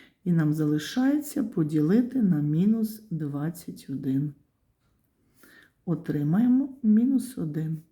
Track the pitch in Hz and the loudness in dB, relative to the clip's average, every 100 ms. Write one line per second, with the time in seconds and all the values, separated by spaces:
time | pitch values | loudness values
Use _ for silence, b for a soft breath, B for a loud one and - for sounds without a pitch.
0 | b b 180 165 151 156 151 151 - 254 | b b 0 2 2 2 0 0 -2 0
1 | 262 294 - - 220 180 151 156 151 226 | 2 0 -2 -6 -4 -2 0 2 4 4
2 | 247 262 196 151 147 156 208 226 214 - | 2 2 2 2 2 2 2 2 -2 -6
3 | - 156 147 143 156 165 - - - 135 | -8 -6 -6 -4 -6 -8 -14 -16 -10 -6
4 | 135 135 147 - _ _ _ _ _ _ | -2 -2 -2 -8 _ _ _ _ _ _
5 | _ _ _ b b b b _ - 160 | _ _ _ b b b b _ -6 -6
6 | - 151 147 190 247 262 285 - 214 214 | -4 -4 0 2 4 2 0 -2 2 4
7 | 262 262 - - 160 156 160 156 - | 4 0 -2 -8 -6 -4 -4 -6 -10